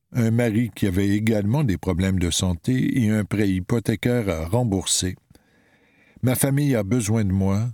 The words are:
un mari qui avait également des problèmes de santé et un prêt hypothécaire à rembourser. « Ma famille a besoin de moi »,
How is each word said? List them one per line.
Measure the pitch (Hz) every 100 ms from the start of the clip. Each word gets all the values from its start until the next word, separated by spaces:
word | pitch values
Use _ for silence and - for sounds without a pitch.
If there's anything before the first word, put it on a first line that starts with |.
| _
un | 127 113
mari | 113 120 107 120
qui | - 104
avait | 92 101
également | 104 110 107 101 135
des | 151 -
problèmes | - 85 95 95
de | 87
santé | - 92 85 - 127 147 135
et | 107
un | 107
prêt | 101 101 104
hypothécaire | 92 90 117 107 110 123 123 101
à | 80 82
rembourser. « | 113 123 95 - - 92 95 _ _ _ _ _ _ _ _ _ _
Ma | 120 123
famille | 143 139 147 120
a |
besoin | 98 123 104 113
de | 101
moi », | 95 95 98 117